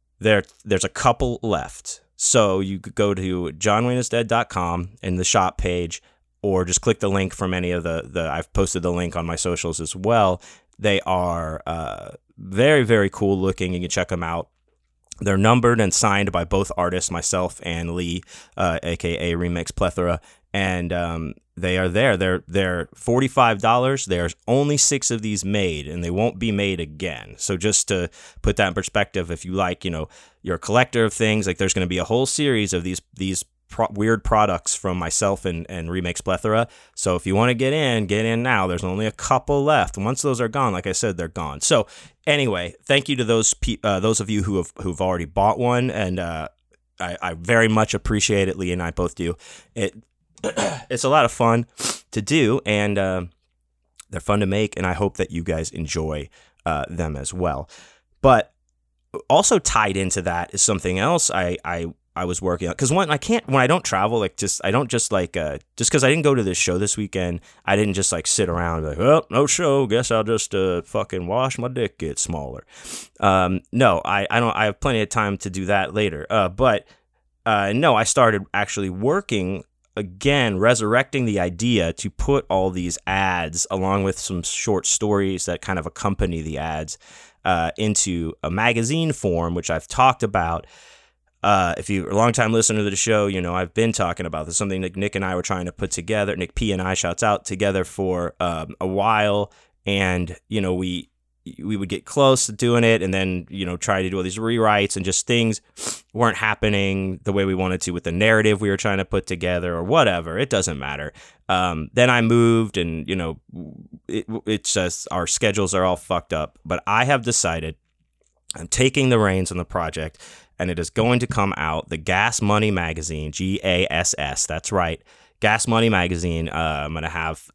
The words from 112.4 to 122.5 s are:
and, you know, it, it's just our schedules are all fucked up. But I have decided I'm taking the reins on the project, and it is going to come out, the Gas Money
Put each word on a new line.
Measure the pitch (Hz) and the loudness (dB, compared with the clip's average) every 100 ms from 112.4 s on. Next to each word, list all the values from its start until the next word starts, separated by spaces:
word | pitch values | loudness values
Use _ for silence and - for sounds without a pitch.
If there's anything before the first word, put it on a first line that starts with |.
| 117 113 110 95 | 6 4 2 -2
and, | 85 80 71 | -4 -4 -4
you | 92 | -4
know, | 82 78 _ 85 78 - - - - | -4 -8 _ -16 -16 -18 -20 -18 -8
it, | 104 - 110 - | -8 -6 -8 -2
it's | 107 - | -2 0
just | 104 90 - - | -2 -2 -4 -6
our | 90 85 | -4 -2
schedules | - 110 101 92 95 | 0 0 0 0 2
are | |
all | 92 90 | 2 0
fucked | - 87 - | -2 -4 -2
up. | 82 76 _ 78 | -4 -4 _ -6
But | 87 - | -6 0
I | 107 127 | 0 2
have | 139 | 2
decided | 113 117 87 82 80 - _ _ _ _ _ _ _ - | 2 0 0 -2 -6 -10 _ _ _ _ _ _ _ -12
I'm | 85 | -4
taking | - 131 143 131 | 2 4 4 4
the | 117 | 6
reins | 104 95 92 | 4 2 0
on | 90 | -4
the | 82 | -4
project, | 92 80 80 78 - - - _ - | -4 -4 -6 -8 -10 -20 -20 _ -6
and | 90 | -4
it | 85 | -2
is | 82 | -4
going | - 113 123 | 0 2 2
to | 120 | 0
come | - 98 - | 0 -2 -2
out, | 78 78 - | -2 -2 -4
the | 80 | -8
Gas | 80 92 110 117 | 0 2 2 0
Money | 104 | 2